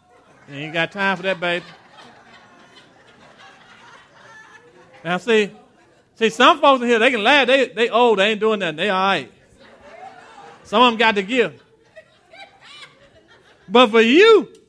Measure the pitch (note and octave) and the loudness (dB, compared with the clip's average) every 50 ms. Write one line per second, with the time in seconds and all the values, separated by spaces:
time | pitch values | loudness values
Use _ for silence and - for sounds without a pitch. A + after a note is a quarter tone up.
0 | _ _ _ _ _ _ _ _ _ C#3+ C#3+ C#3 D3+ D#3 D#3 E3+ E3 E3 - G3+ | _ _ _ _ _ _ _ _ _ -20 -16 -14 -14 -8 -4 -4 -4 -4 -6 -6
1 | G3 G3 F#3+ F3 F#3 F#3+ F#3 E3 F3+ F3 F3 F3+ E3+ - - - _ _ - - | -4 -4 -4 -4 -6 -6 -6 -4 -4 -6 -6 -6 -8 -14 -20 -20 _ _ -20 -20
2 | - - - - _ _ - - _ _ _ _ - _ _ - _ _ _ _ | -20 -20 -20 -20 _ _ -20 -20 _ _ _ _ -20 _ _ -20 _ _ _ _
3 | _ _ _ _ - - _ _ C4+ C4 - _ _ _ - - A#3+ - A#4 - | _ _ _ _ -20 -20 _ _ -20 -20 -20 _ _ _ -20 -20 -20 -20 -20 -20
4 | _ _ _ _ - A#4 - - - - - - _ - _ - - _ - - | _ _ _ _ -20 -20 -20 -20 -20 -20 -20 -20 _ -20 _ -20 -20 _ -20 -16
5 | - E3 F3+ F3+ - B3 A3 A3 G#3 F#3 - - - _ _ _ _ _ _ _ | -10 -10 -10 -8 -4 -2 0 0 0 -2 -8 -20 -20 _ _ _ _ _ _ _
6 | _ _ _ - A3+ G#3+ A3 - B3 D4+ E4+ D4 D#4 C#4 C4+ B3 A#3+ A#3+ A#3+ A3 | _ _ _ -4 -4 -4 0 2 2 2 4 4 2 0 0 0 0 -2 0 0
7 | A3 C#4 B3+ G#3+ G3+ A#3+ D4 C#4+ B3+ A3+ C4 C#4 A#3+ - - G#3 A#3+ A3+ G3 A#3 | 0 0 0 0 0 0 0 0 0 0 0 -2 -2 -4 -4 -4 -4 -2 0 0
8 | B3 A#3+ G#3+ F#3+ F#3+ G#3+ A3 G3 G#3+ A3 A3 G3+ F#3+ E3 D3+ D#3 F#3+ G#3 F#3 F#3 | 2 2 2 0 0 -2 -2 -2 -4 -4 -4 -4 -6 -8 -6 -6 -6 -4 -4 -2
9 | F#3+ G3 F#3+ D#3 B2+ G#2 _ _ _ _ _ _ - - - _ - - - - | -2 -2 -2 -4 -6 -10 _ _ _ _ _ _ -20 -20 -20 _ -20 -20 -20 -20
10 | - - - - - - - - - - - - - - G3 A3 B3+ B3 A3+ G#3+ | -20 -20 -20 -20 -20 -20 -20 -20 -20 -20 -20 -20 -14 -4 0 2 2 2 2 0
11 | A#3 A3 G#3+ G3+ G3 F#3+ B3+ B3+ G#3 D#3+ C3+ - _ _ _ _ _ _ _ - | 0 0 0 -2 -4 -4 -2 -2 -2 -4 -6 -14 _ _ _ _ _ _ _ -20
12 | _ _ _ _ _ _ E5 F#5+ G5 G5 _ _ - - C6+ C6+ - - _ _ | _ _ _ _ _ _ -20 -20 -20 _ _ _ -20 -20 -20 -20 -20 -20 _ _
13 | _ _ _ _ _ _ - _ _ _ _ _ _ - F#3+ B3 B3+ G#3+ A3 A3+ | _ _ _ _ _ _ -20 _ _ _ _ _ _ 0 2 2 4 4 4 2
14 | A3+ A3+ C4+ E4+ G#4+ A4+ A4 F4+ A3 - - - _ | 2 4 4 6 6 6 6 4 2 -2 -14 -20 _